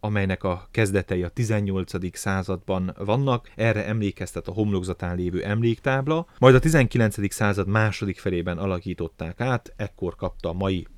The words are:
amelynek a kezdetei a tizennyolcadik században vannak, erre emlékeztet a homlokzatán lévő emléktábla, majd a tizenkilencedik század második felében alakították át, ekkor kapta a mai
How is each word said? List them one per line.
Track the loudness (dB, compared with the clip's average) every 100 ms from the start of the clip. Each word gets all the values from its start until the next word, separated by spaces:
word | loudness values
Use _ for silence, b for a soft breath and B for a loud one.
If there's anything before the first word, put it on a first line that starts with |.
amelynek | -2 0 0 0
a | -2 -4 -4
kezdetei | 0 2 2 0 -2
a | -2
tizennyolcadik | -2 0 0 0 -2 -4 -6 -6 -6
században | -2 -2 -2 -4 -2 -2 -2 -4
vannak, | 0 2 2 0 -2
erre | 0 2 2 0
emlékeztet | 0 -2 -2 -8 -6 -6
a |
homlokzatán | -2 0 0 -2 -4 -4 -2
lévő | -2 -2
emléktábla, | -2 0 0 0 0 -2 0 -2 -4 b
majd | 8
a | 8
tizenkilencedik | 6 4 4 2 2 0 -4
század | 0 0 0 0
második | 2 0 0 -6 -4
felében | -4 -2 -2 -4
alakították | -2 -4 -6 -6 -8 -8 -10 -4
át, | -2 -2 -6 -8
ekkor | -10 -6 -8 -6
kapta | -8 -6 -6
a |
mai | -2 -2 -2 -6